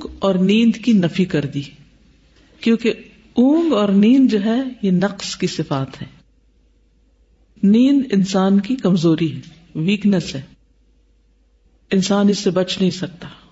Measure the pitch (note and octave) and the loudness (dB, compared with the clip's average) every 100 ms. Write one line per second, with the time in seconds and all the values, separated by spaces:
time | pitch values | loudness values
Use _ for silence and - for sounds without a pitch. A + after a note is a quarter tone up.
0 | - - G3 F#3 F#3+ G#3+ A#3 A3 - G#3+ | -2 -6 -2 0 2 2 2 0 2 2
1 | E3+ - F3+ D3+ C#3 C#3+ C#3 - - _ | 2 0 -2 -2 -4 -6 -10 -16 -20 _
2 | _ _ _ _ _ - - A3+ A#3 - | _ _ _ _ _ -6 -2 0 0 -4
3 | - _ _ - B3+ D#4 E4+ A3 G#3 G3 | -10 _ _ 0 2 4 2 0 2 4
4 | G#3 C4+ B3+ G#3 G3+ A#3 C4+ B3 G3+ F3+ | 4 6 4 2 0 -2 -4 -4 -2 0
5 | G3 G3 - - F3+ - D#3 C#3 C3+ - | -2 -4 -12 -6 -6 -6 -6 -4 -6 -12
6 | - - _ _ _ _ _ _ _ _ | -20 -20 _ _ _ _ _ _ _ _
7 | _ _ _ _ _ _ G3 A3 C4 C#4+ | _ _ _ _ _ _ 2 4 4 2
8 | B3+ G3 F#3 F#3+ F#3+ G3 G3 C4 F#3 F3+ | 0 -2 0 0 2 2 0 -2 0 2
9 | E3 D#3+ E3 B2 - - _ - E3 G3+ | 2 0 -2 -6 -16 -20 _ -6 -4 -2
10 | G3+ F#3+ - C3+ B2+ _ _ _ _ _ | 0 -2 -4 -12 -14 _ _ _ _ _
11 | _ _ _ _ _ _ _ _ - G3 | _ _ _ _ _ _ _ _ -4 -2
12 | F#3 G3+ G3+ G3 G#3 F3+ F#3 - F#3 - | 0 0 0 0 -2 -2 -4 -2 -2 -2
13 | - - - - _ | -10 -12 -20 -20 _